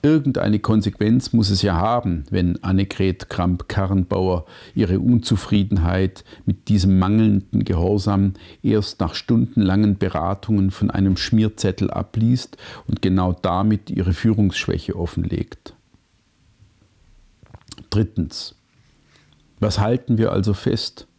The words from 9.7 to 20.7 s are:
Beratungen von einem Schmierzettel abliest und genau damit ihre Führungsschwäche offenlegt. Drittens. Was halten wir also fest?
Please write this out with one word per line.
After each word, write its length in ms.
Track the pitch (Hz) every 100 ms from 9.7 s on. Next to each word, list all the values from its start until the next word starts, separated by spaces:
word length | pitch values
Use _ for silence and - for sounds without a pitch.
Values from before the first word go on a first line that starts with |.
| 98 107 98
Beratungen 720 | 92 82 85 98 - 104 95
von 200 | 95 101
einem 280 | - 95 92
Schmierzettel 720 | - 110 107 - 104 90 98
abliest 680 | - 92 107 113 127 - - - - -
und 160 | -
genau 300 | 95 95 90
damit 580 | 87 92 87 104 104 -
ihre 240 | - 90
Führungsschwäche 800 | 85 113 107 101 - - 82 - 87
offenlegt. 800 | 85 - 87 - - - - - _ _ _ _ _ _ _ _ _ _ _ _ _ - _ _ - - - - -
Drittens. 640 | 104 104 - 78 - - _ _ _ _ _ _ _ _ _ _ _
Was 200 | 104 95
halten 360 | 101 127 - 113
wir 160 | 110
also 220 | 92 98
fest? 520 | 98 -